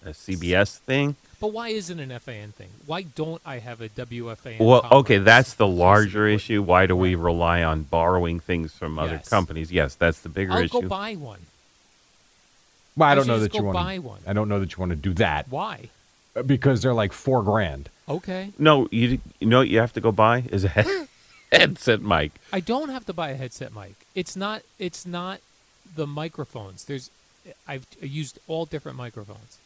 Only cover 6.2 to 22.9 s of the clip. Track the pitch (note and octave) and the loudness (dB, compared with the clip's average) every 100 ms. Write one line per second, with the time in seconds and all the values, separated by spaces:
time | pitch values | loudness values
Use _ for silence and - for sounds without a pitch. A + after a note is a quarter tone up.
6.2 | G#2+ G#2 - G#2+ F#2+ F2+ F#2+ F#2 F#2 F2 | 0 0 0 -2 4 4 4 4 2 2
7.2 | F2 E2+ E2+ E2+ E2 D#2+ D2 E2+ E2 F2+ | 0 0 2 2 0 -2 -2 0 2 2
8.2 | F2 E2+ - F2 D#2+ - D#2+ D#2 D#2 D#2+ | 0 -4 -4 -4 -4 -8 -10 -6 -6 -6
9.2 | - G#2+ F2+ D#2+ D#2+ F2 C#2+ - E2+ D#2+ | -2 0 0 -6 -4 -2 -2 0 0 0
10.2 | E2 D#2 F#2+ F#2 E2+ B3 F#2 F#3+ G#3 G#3 | -8 -6 -2 -2 0 -2 -4 -6 -8 -12
11.2 | C3+ G2 E2 _ _ _ _ _ _ _ | -14 -18 -20 _ _ _ _ _ _ _
12.2 | _ _ _ _ _ _ _ - D#3 C#3+ | _ _ _ _ _ _ _ 2 4 6
13.2 | C3 A2+ G#2+ G#3+ G2+ F2+ - F#3+ B2 G2+ | 4 2 0 -2 -2 -2 -4 -8 -12 -14
14.2 | F#2 G2+ G#2+ G2+ F#2+ - F#2 E2 F#2+ F2 | -4 -2 0 -2 -4 -6 -6 -4 -4 0
15.2 | F#2+ D2 G2 C3+ G#3 F3 - _ _ _ | 0 0 -6 -8 -8 -10 -18 _ _ _
16.2 | _ - C3 C3+ C3+ B2 C3 A#2 G2+ - | _ -8 -2 0 2 2 0 0 -2 -4
17.2 | - C3 G2+ G#2 F#2+ D2 C#2 _ - D3+ | -2 0 2 0 0 -6 -14 _ -10 -10
18.2 | F#3+ F#3 G3 - D3+ D3 B2+ A2+ A#2+ C3 | -8 -10 -10 0 4 4 2 0 0 0
19.2 | - _ A2 B2 C3 A2 A#2 - A2+ G#2 | -6 _ 4 4 4 2 0 0 -2 4
20.2 | A2 A#2+ B2 G2 F#2+ G#2 A2 F#4+ D4 _ | 4 4 0 -2 0 2 0 -2 -8 _
21.2 | _ - _ E3 E3+ E3+ - A2 G#2 E2 | _ -20 _ 4 4 0 0 0 2 0
22.2 | D2+ - _ G3 E3+ A#3+ D4+ | 0 -8 _ -8 -4 -4 -4